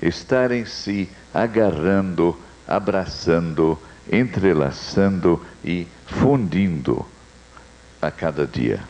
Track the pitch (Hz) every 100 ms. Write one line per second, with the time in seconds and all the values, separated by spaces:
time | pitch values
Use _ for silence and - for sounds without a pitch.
0 | 82 87 - 131 127 123 107 - - 101
1 | 92 - - 78 117 110 107 78 82 98
2 | 95 85 85 80 - - - 98 101 98
3 | 87 - - 82 85 80 80 78 - -
4 | - 98 123 - 95 80 69 - - -
5 | 98 95 87 82 - - - 87 85 -
6 | - - 131 143 101 165 196 80 65 60
7 | - - - - - - - - - -
8 | 78 - 85 71 69 55 58 50 -